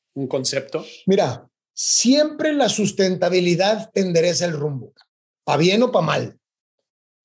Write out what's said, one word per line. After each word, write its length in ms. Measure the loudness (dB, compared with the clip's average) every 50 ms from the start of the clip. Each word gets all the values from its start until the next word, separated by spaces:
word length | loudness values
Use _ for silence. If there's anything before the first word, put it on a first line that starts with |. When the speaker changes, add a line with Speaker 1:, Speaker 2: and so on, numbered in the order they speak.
| _ _ -10
Speaker 1:
un 140 | -8 -6
concepto? 580 | -4 -4 -4 -2 -2 -4 -4 -6 -6 -8 -10 -10 -12 -18 -6 -2
Speaker 2:
Mira, 420 | 0 2 2 2 0 -2 -6 -12 _ _ _ _ _ _
siempre 800 | -6 -2 0 0 2 4 4 4 4 4 0 0 -2 -2 0 0
la 160 | 2 2 0
sustentabilidad 1200 | 0 0 -2 -2 0 0 0 0 0 0 0 0 2 2 2 2 2 2 2 0 0 -2 -4 -4
te 100 | -2 -2
endereza 440 | -2 0 2 2 2 2 0 0 -2
el 80 | -4 -4
rumbo, 400 | -4 -4 -6 -6 -8 -12 -14 _ _ _ _ _ _ _ _ _ _ -4
pa' 140 | -2 0
bien 240 | 2 2 4 4 4
o 100 | 2 2
pa' 100 | 2 0
mal. 360 | 0 0 -2 -4 -4 -8 -12 _ _ _ _ _ _ _ _ _ _ _ _ _ _ _ _ _